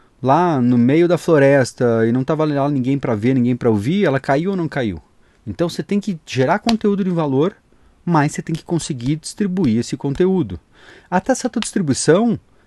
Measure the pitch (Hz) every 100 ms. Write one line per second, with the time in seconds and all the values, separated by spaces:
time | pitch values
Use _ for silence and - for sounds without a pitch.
0 | _ _ 123 151 180 143 123 123 120 151
1 | 170 170 - 156 139 139 123 - 123 113
2 | 113 123 135 151 156 143 139 143 123 139
3 | 131 110 117 135 120 123 123 107 107 196
4 | 175 135 - 139 180 190 165 147 113 82
5 | _ _ _ _ - - 170 - - 202
6 | 208 170 - 127 131 196 233 220 208 202
7 | 190 170 147 131 175 - _ _ _ _
8 | - 160 143 - - 160 - 170 - 131
9 | 123 156 - - 202 180 147 113 117 139
10 | 143 131 185 190 113 90 _ _ - -
11 | - 180 - 254 254 233 - 214 156 123
12 | - 170 240 175 _ _